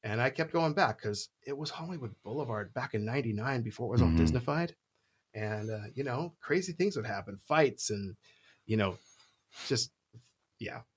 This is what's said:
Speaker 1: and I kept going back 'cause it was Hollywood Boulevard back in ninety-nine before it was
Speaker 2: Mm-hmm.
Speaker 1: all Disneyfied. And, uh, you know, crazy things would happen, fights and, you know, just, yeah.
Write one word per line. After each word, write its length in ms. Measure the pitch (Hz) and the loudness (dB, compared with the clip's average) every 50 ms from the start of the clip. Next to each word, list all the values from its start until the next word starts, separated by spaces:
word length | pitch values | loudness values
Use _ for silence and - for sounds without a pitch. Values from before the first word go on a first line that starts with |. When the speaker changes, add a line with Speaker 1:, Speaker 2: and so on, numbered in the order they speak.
| - | -2
Speaker 1:
and 180 | 110 107 113 | -2 0 2
I 80 | 123 135 | 2 2
kept 220 | 131 - 160 156 | 2 0 -2 0
going 220 | - 170 165 156 147 | 2 2 2 4 4
back 260 | 196 185 120 107 - | 4 4 2 2 0
'cause 280 | - 110 104 101 - - _ _ _ | -2 -4 -2 -2 -6 -10 _ _ _
it 100 | 131 143 | -6 -6
was 120 | 139 156 135 | -4 -6 -8
Hollywood 460 | - - 165 170 185 160 127 113 - _ _ | -6 -8 -8 -8 -8 -8 -8 -10 -10 _ _
Boulevard 500 | 101 113 143 147 120 113 107 104 90 - | -8 -4 -4 -2 -2 -2 -4 -4 -4 -6
back 200 | 127 123 - - | -6 -6 -2 -2
in 100 | 107 107 | -2 0
ninety-nine 560 | 110 120 139 131 117 110 104 110 135 135 123 | 0 0 0 0 0 -2 0 0 0 0 0
before 260 | 117 117 - - 120 | -2 -2 -4 -6 -4
it 40 | 110 | 2
was 100 | 110 120 | 4 6
Speaker 2:
Mm-hmm. 180 | 87 82 82 82 | 6 6 6 6
Speaker 1:
all 60 | 82 80 78 123 | 6 6 4 2
Disneyfied. 300 | 117 - 147 160 170 170 - _ _ _ _ _ _ _ _ _ _ _ _ | 0 0 0 0 0 -2 -6 _ _ _ _ _ _ _ _ _ _ _ _
And, 360 | 107 107 107 107 104 107 110 | -6 -4 -4 -4 -4 -4 -4
uh, 100 | 110 107 104 107 - | -6 -6 -8 -10 -8
you 80 | 123 139 | -6 -4
know, 300 | 135 120 127 165 175 - _ | -4 -2 -4 -4 -6 -8 _
crazy 320 | - - 147 185 185 190 165 | -2 0 0 0 0 -2 -2
things 220 | - 180 202 196 | 0 0 0 0
would 80 | 135 107 | -2 -4
happen, 320 | 113 104 98 95 - 98 | -4 -4 -6 -6 -8 -12
fights 520 | 98 - - 151 156 156 127 101 - - - | -14 -4 2 6 6 6 6 4 0 -4 -4
and, 260 | 107 101 101 95 98 _ _ - _ _ _ - _ _ _ | -2 -4 -4 -8 -10 _ _ -20 _ _ _ -20 _ _ _
you 120 | - 110 | 0 2
know, 200 | 107 104 95 92 - _ _ _ _ - _ _ _ _ _ - - - | 2 2 2 0 -4 _ _ _ _ -20 _ _ _ _ _ -18 -14 -4
just, 240 | - 135 117 - - _ _ _ _ _ 117 _ _ _ _ _ _ _ _ | -2 0 0 0 -4 _ _ _ _ _ -20 _ _ _ _ _ _ _ _
yeah. 220 | 117 - - 120 117 _ _ | -10 -10 -10 -12 -16 _ _